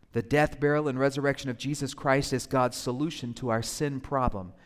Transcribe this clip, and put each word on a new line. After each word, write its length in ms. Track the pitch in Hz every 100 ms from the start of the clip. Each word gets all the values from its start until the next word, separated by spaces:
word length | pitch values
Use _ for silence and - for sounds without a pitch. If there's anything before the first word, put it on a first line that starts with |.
| _
The 120 | 120
death, 360 | 110 147 151 127
burial, 280 | 143 151 151
and 100 | 127
resurrection 540 | 139 139 139 135 135
of 80 | 117
Jesus 340 | 135 147 135
Christ 400 | - 139 135 139
is 140 | 127 -
God's 280 | 131 123 -
solution 600 | 131 123 160 - 123 113
to 140 | 127
our 120 | 113
sin 380 | 107 - 147 135
problem, 540 | - 135 123 98 92 -